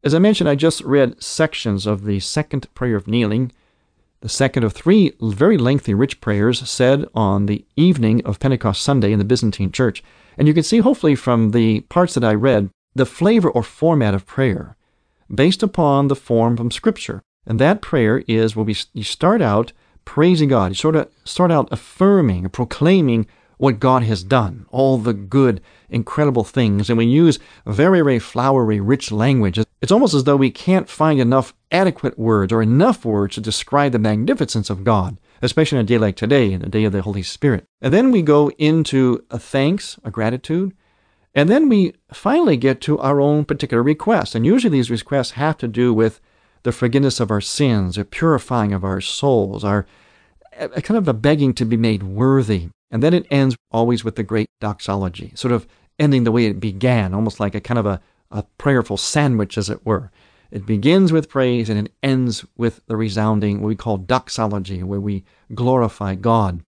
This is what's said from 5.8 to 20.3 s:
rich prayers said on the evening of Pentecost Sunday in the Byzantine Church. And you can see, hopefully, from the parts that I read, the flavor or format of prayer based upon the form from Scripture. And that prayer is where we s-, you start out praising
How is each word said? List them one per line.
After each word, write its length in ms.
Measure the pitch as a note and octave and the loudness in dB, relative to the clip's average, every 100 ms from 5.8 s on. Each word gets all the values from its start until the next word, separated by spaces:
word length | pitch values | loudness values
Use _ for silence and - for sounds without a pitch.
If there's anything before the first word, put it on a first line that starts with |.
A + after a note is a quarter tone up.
| - | 0
rich 260 | A#2+ C3 - | 0 0 -2
prayers 500 | - G2+ A2 B2+ C3 | -4 0 0 0 -6
said 380 | - B2+ C#3 - - | 0 2 2 0 -2
on 300 | G#2 G2 G2+ | 0 0 0
the 200 | G#2 _ - | -4 _ 0
evening 460 | E3+ D#3 A2+ A2+ - | 2 4 2 0 -2
of 140 | G2+ | -4
Pentecost 440 | C3+ B2+ A2+ G2+ | -2 0 -2 -2
Sunday 300 | - C#3 G2+ | 0 2 2
in 60 | G#2+ | 0
the 60 | G2+ | 0
Byzantine 460 | A#2+ A2+ - F#2+ | 0 0 -2 -4
Church. 320 | - B2 - - _ _ - | 0 -2 -2 -16 _ _ 0
And 100 | D3+ | 2
you 60 | |
can 100 | D#3 | 2
see, 160 | D3+ A3+ | 2 2
hopefully, 360 | A3 C4+ D#3+ C#3 | 2 2 0 0
from 360 | - A#2 A2 | 0 2 2
the 300 | A#2 A2+ G#2+ | 2 2 0
parts 320 | - F3 F3+ | -2 0 0
that 100 | - | 0
I 100 | A#2 | 0
read, 360 | G#2+ C3 A#2 G2 _ _ | 2 2 0 -2 _ _
the 120 | - B2+ | -4 -4
flavor 440 | - F#3 A#3 E3+ | 0 2 4 2
or 140 | A#2+ | 0
format 500 | A2 - D#3+ D#3 A2 | -4 -2 0 2 2
of 120 | G2 - | 0 -4
prayer 500 | - C3+ F2+ - - _ _ _ _ _ | -2 -2 -2 -8 -20 _ _ _ _ _
based 300 | G2+ D#3 F#3+ | 0 2 2
upon 440 | G#3+ - D3+ C#3 C#3+ | -2 0 2 2 0
the 80 | C#3 | -2
form 400 | - A#2 A2+ A#2 | 0 0 2 0
from 160 | A#2 | -4
Scripture. 500 | - - - - G2+ _ _ - | -2 -4 -4 -10 -12 _ _ -6
And 140 | A2 | 0
that 220 | C#3 G#3+ | 2 0
prayer 420 | - D3+ A2 B2+ - | -2 0 2 0 0
is 280 | A2 A2+ G#2+ | 0 0 0
where 100 | G#2+ | -4
we 80 | |
s-, 140 | G#2 - | -4 -8
you 100 | - | -10
start 380 | G2+ - E3+ A3+ | -10 -2 0 2
out 320 | C3+ G#2 A#2 _ _ _ | 2 0 -2 _ _ _
praising 460 | - - E3 | -8 2 2